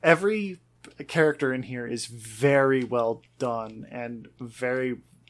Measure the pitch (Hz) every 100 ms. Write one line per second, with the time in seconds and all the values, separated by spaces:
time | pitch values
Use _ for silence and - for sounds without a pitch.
0 | 165 165 202 214 196 180 _ _ - -
1 | 135 170 151 147 135 127 123 123 120 117
2 | 117 117 110 110 143 139 135 131 123 123
3 | 117 117 - - 127 113 110 110 - 123
4 | 120 117 107 - 120 - 127 127 127 120
5 | - _